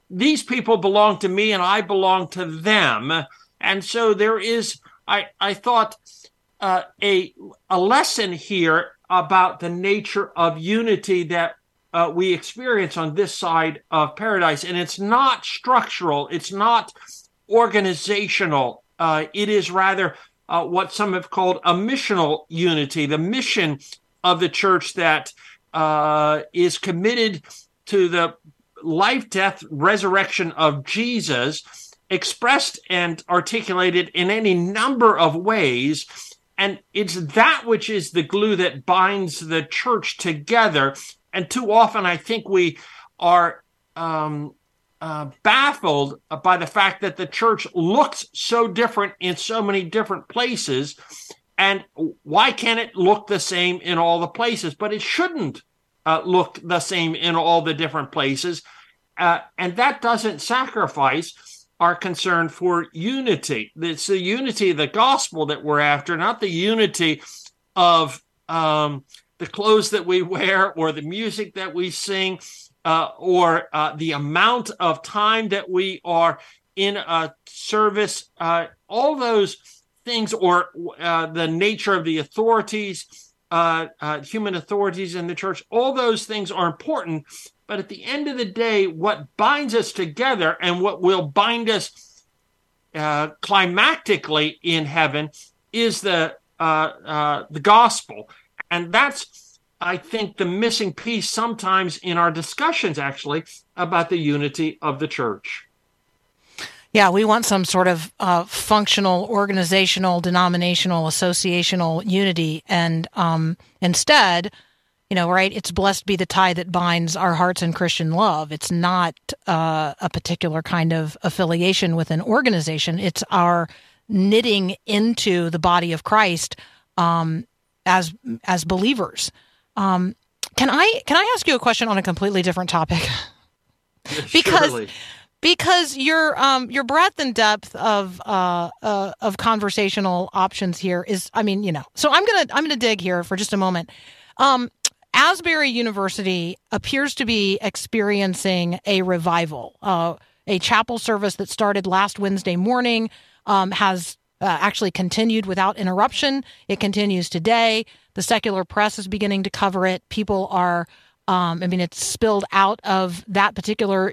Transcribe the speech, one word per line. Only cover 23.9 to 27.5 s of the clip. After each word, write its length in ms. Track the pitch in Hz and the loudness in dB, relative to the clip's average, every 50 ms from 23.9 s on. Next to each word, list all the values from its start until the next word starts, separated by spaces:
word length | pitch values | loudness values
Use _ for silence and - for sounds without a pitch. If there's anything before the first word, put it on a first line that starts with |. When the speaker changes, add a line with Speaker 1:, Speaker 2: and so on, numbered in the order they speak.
| - - _ _ _ _ - | -20 -20 _ _ _ _ 0
Speaker 1:
of 160 | 180 175 165 | 0 2 2
the 120 | 180 165 | 0 -2
church 420 | - - - 196 185 175 - - - | 0 0 2 2 2 2 0 -4 -4
that, 380 | 190 170 160 156 151 - - - _ - - - _ _ _ - | 0 0 2 2 0 -2 -8 -16 _ -20 -20 -20 _ _ _ -4
uh, 680 | 160 156 156 156 151 151 151 151 151 151 151 151 151 - - - | -2 0 0 2 2 2 2 2 2 2 2 2 0 -2 -4 0
is 240 | 175 175 175 - | 0 2 2 0
committed 640 | - - 202 175 170 190 220 247 240 226 220 185 151 - - | -2 -4 -4 -2 0 0 0 2 2 0 0 -2 -4 -10 -16